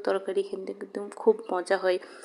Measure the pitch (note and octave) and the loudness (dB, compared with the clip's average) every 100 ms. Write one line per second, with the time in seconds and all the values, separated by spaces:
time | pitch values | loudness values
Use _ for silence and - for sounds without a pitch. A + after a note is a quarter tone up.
0 | G3+ G3 G3 F#3+ G3 F#3+ F#3+ G3 G3 G3+ | 2 0 0 -2 -2 -4 -8 -10 -8 -8
1 | G#3 - A3+ G#3+ - F3+ F3 F#3+ F#3 F3+ | -8 2 4 4 2 -2 2 2 4 2
2 | - - | -2 -18